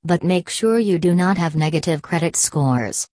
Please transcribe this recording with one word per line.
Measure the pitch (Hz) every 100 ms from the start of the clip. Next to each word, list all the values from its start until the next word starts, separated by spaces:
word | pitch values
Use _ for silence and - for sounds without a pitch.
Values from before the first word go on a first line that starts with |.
But | 165 175
make | 170 180 170
sure | - 220 226
you | 214 175
do | 180
not | 175 180 190
have | 170 156
negative | 156 156 175 156
credit | - 170 165 -
scores. | - 156 139 123 110 - -